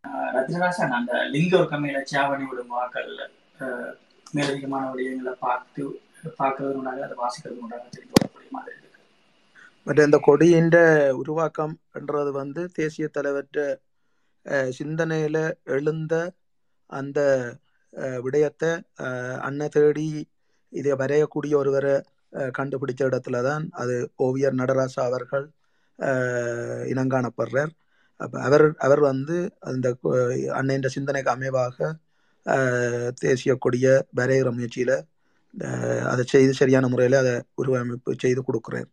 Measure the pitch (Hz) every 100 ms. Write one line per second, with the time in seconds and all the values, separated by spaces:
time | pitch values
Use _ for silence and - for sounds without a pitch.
0 | - - 131 127 131 170 180 180 160 123
1 | 120 - - 143 180 180 - 147 147 139
2 | 135 143 139 139 135 127 120 123 123 131
3 | - - - _ _ _ 131 123 120 -
4 | _ _ - 151 143 139 135 135 131 131
5 | 131 131 127 123 127 123 - - 139 -
6 | _ _ 156 - 135 - 139 135 131 131
7 | 143 - - - - 247 220 240 - -
8 | - - - - - - - - _ _
9 | _ _ _ _ _ - - _ - 143
10 | 147 147 - 143 170 165 165 170 165 156
11 | 139 131 135 156 156 - 156 160 _ 143
12 | 143 147 143 139 139 143 180 - 156 156
13 | 156 147 143 139 139 147 143 131 _ _
14 | _ _ _ _ - 143 131 127 147 160
15 | 160 160 156 156 160 - - 135 151 160
16 | 156 160 175 _ _ _ _ _ _ 139
17 | 139 143 143 135 120 123 _ _ _ -
18 | 131 127 127 143 147 _ 160 165 - -
19 | 135 127 123 127 135 143 147 147 151 151
20 | 156 151 - _ _ _ _ - 135 135
21 | 135 147 151 151 147 147 139 139 139 139
22 | - _ _ - 135 131 139 135 135 127
23 | 131 127 131 123 127 151 156 - 123 123
24 | - - 127 131 135 131 127 135 131 139
25 | 123 127 123 139 147 _ _ _ _ -
26 | - 131 123 123 120 120 120 120 127 127
27 | 131 131 120 - 117 127 156 _ _ _
28 | _ _ - 123 123 147 156 156 135 147
29 | 147 131 143 175 180 _ - 131 127 123
30 | 160 131 123 131 135 131 135 135 135 135
31 | 139 139 135 123 135 131 123 - 156 160
32 | _ _ _ _ - 139 127 123 120 120
33 | 120 127 143 127 139 127 131 123 127 135
34 | - 127 127 135 131 120 120 131 123 139
35 | - _ _ _ _ - 135 123 120 120
36 | 123 123 123 139 135 135 135 131 127 123
37 | 123 135 127 120 - - 127 127 123 120
38 | - 127 131 127 131 123 - 123 123